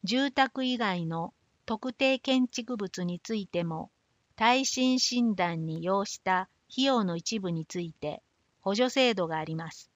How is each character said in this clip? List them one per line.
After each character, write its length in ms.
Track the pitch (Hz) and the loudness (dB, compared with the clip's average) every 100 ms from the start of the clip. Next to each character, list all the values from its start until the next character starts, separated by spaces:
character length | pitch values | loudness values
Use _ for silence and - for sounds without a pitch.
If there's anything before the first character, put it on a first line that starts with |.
住 260 | 175 240 277 | 0 2 2
宅 340 | 269 269 - | 2 2 2
以 140 | 254 247 | -2 0
外 280 | 220 180 165 | 0 0 -2
の 280 | 165 170 _ _ _ - | -4 -6 _ _ _ -8
特 260 | 220 254 | -6 -6
定 260 | 247 269 262 | 0 2 2
建 280 | - 262 254 | 2 2 2
築 300 | - 226 240 | -2 -6 -6
物 280 | 196 - | -6 -4
に 160 | 180 175 | -4 -4
つ 140 | - | -4
い 120 | 226 190 | -4 -2
て 180 | 175 | -2
も、 260 | 175 160 - _ _ _ _ - | -2 -4 -8 _ _ _ _ 0
耐 280 | 220 254 | 4 4
震 340 | 269 - 254 254 | 2 2 2 4
診 360 | - 247 240 | 2 2 2
断 320 | 190 175 170 160 | 2 0 0 -4
に 160 | 160 | -4
要 220 | 170 196 | 0 0
し 180 | 202 - | -2 -6
た 260 | - 185 185 _ _ | -2 0 -2 _ _
費 140 | - | 0
用 200 | 269 254 | 2 4
の 120 | 196 170 | 2 -2
一 220 | - 226 | -4 -4
部 120 | 190 | -2
に 160 | 170 156 | -4 -4
つ 140 | 185 | -6
い 120 | 170 | -8
て 300 | - 196 190 _ _ _ _ | -6 -8 -8 _ _ _ _
補 140 | - | -2
助 160 | 202 254 | 2 2
制 240 | 269 254 | 4 4
度 120 | 202 170 | 4 0
が 120 | 160 | -2
あ 60 | |
り 100 | 156 | -4
ま 160 | 160 165 | -6 -8
す。 200 | - - | -14 -20